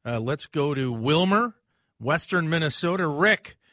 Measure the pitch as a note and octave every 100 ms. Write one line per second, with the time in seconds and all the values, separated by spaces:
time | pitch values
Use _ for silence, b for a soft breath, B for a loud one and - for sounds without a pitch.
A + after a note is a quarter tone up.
0 | A#2 A#2 A#2 D3 - D3+ C#3+ C3+ B2+ A#2
1 | B2 D#3 F#3 G3+ A#3+ - _ _ _ _
2 | A2+ D#3+ - F3+ D#3+ E3 D#3 - E3+ F#3+
3 | E3 C#3+ G3+ G#3 - - _